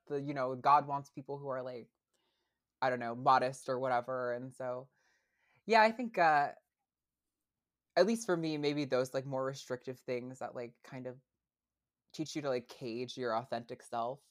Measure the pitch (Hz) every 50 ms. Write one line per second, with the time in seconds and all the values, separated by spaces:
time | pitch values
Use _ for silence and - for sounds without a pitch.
0 | _ - 147 143 139 143 143 139 127 127 131 127 123 139 143 147 139 143 143 143
1 | 139 - - 147 135 - 139 139 143 139 127 131 127 127 127 117 113 _ _ _
2 | _ _ _ _ _ _ _ _ _ _ _ _ _ _ _ - 131 131 123 123
3 | 117 117 117 123 131 139 131 127 127 131 135 - - - 131 123 131 131 127 120
4 | 120 131 131 127 127 123 120 123 127 135 127 - 131 127 123 127 135 _ _ _
5 | _ _ _ _ _ _ _ _ _ _ _ _ - 196 220 220 214 220 226 240
6 | 247 233 - 185 170 160 151 147 143 123 - - _ _ _ _ _ _ _ _
7 | _ _ _ _ _ _ _ _ _ _ _ _ _ _ _ _ _ _ - 170
8 | 185 202 233 226 - - 180 170 160 160 156 147 147 143 143 147 147 127 135 123
9 | 131 127 - 135 131 143 135 131 131 135 139 135 - - 127 127 - 131 127 -
10 | - - 127 123 120 127 131 127 120 107 - 131 120 117 117 _ - - 139 131
11 | 127 127 123 135 _ _ _ _ _ _ _ _ _ _ _ _ _ _ _ _
12 | _ _ - - 156 - - 156 135 139 127 123 120 - - - 139 117 110 120
13 | 127 123 - 131 127 120 110 113 120 - 120 117 117 - 127 - - - - 120
14 | 113 120 135 - _ -